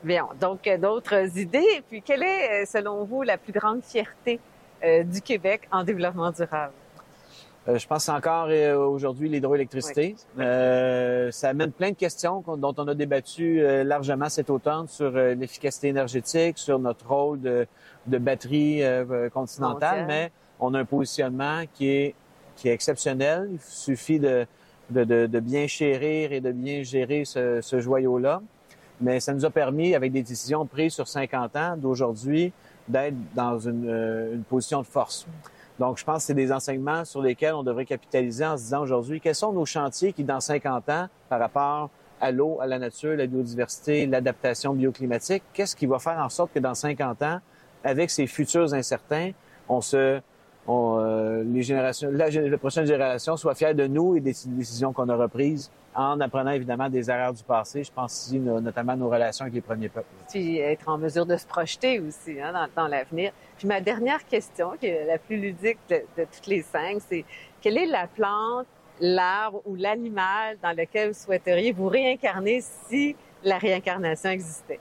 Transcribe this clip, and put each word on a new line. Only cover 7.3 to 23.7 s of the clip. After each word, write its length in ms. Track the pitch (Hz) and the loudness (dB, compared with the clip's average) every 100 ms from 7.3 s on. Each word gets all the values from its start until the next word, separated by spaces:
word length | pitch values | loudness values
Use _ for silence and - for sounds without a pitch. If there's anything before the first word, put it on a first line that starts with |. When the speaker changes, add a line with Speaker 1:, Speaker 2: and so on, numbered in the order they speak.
| - - - - | -20 -20 -12 0
Speaker 2:
Euh, 120 | 120 | 0
je 80 | - | 0
pense 200 | 156 - | -2 0
encore, 380 | 147 160 165 165 | 0 0 0 2
euh, 260 | 156 147 143 | 4 4 4
aujourd'hui 540 | 139 139 139 127 156 | 2 2 -2 -2 -2
l'hydroélectricité. 880 | 147 131 143 127 131 143 147 160 214 - 127 | 0 2 2 2 -4 -2 0 0 -2 -14 -4
Speaker 1:
Oui. 80 | |
Speaker 2:
Euh, 840 | 131 127 127 127 127 127 123 123 123 | 0 4 4 4 4 2 2 2 0
ça 180 | - 135 | 0 -2
amène 240 | 139 160 | 0 -2
plein 200 | - 185 | 0 -2
de 40 | 202 | 0
questions 460 | 175 - 170 190 | -2 0 -2 -2
qu'on, 160 | 170 156 | -6 -2
dont 160 | 139 139 | -2 -2
on 100 | 143 | -4
a 60 | |
débattu, 680 | 147 147 139 - - 165 165 | -2 0 0 -2 -4 2 4
euh, 220 | 147 139 | 6 4
largement 440 | 135 147 139 135 147 | 2 0 0 -2 -2
cet 220 | 151 139 | -2 0
automne 360 | 139 147 151 165 | 0 0 -2 -6
sur, 300 | - 147 127 | -2 0 4
euh, 180 | 127 | 2
l'efficacité 540 | 123 127 - 143 - 143 | 2 -4 -6 -6 -2 -2
énergétique, 680 | 139 131 123 - 165 165 165 | 0 0 -2 0 2 2 0
sur 200 | - 131 | 0 0
notre 300 | 127 117 113 | 0 -4 -2
rôle 320 | 139 143 147 | 0 0 -2
de, 260 | 127 123 117 _ - - 123 | 0 0 0 _ -20 -16 -2
de 120 | 127 | 0
batterie, 640 | 123 131 120 147 147 151 | 2 0 0 2 2 4
euh, 480 | 135 127 123 123 120 | 2 2 0 -2 -2
continentale, 720 | 135 127 - 135 117 151 185 | -2 -6 -4 -4 0 0 0
Speaker 1:
Mondiale. 40 | 165 | 0
Speaker 2:
mais 260 | 151 165 _ _ _ | -2 -4 _ _ _
on 120 | 127 | -2
a 60 | 135 | 0
un 40 | |
positionnement 800 | 120 143 135 - 135 127 143 156 160 | 0 0 -2 -2 -2 -2 -4 -4 -6
qui 160 | - 139 | -2 2
est, 260 | 139 143 - _ - - | 2 2 -4 _ -20 -20
qui 140 | - 127 | -4 0
est 40 | |
exceptionnel. 760 | 117 - 139 147 131 139 165 202 | 0 0 -2 -2 0 0 0 -2
Il 100 | 175 | -8
suffit 580 | - | -12